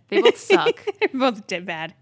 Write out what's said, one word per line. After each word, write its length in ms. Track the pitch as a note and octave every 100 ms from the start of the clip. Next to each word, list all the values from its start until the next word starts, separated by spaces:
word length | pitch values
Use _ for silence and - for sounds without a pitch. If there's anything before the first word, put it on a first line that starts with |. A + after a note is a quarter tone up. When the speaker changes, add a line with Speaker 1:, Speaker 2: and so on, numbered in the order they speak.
| _
Speaker 1:
They 140 | -
both 160 | A4+ -
suck. 440 | - F#4 D#4 - -
Speaker 2:
<laughs> 80 | -
They 60 | G#4
both 400 | C4+ C4 G#3+ -
did 180 | F3+ F#3
bad. 280 | D#3+ D#3+ -